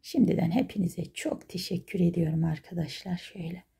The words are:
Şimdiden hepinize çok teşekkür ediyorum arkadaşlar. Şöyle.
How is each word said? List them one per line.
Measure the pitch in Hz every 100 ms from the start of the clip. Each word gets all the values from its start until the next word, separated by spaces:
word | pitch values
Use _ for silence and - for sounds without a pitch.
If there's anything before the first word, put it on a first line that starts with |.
Şimdiden | - 311 185 - 170
hepinize | 208 269 214 175 - 170
çok | - - - -
teşekkür | 180 - 180 - 185
ediyorum | 170 170 160 160
arkadaşlar. | 165 156 - 170 147 - 185 175
Şöyle. | - 190 165 180 -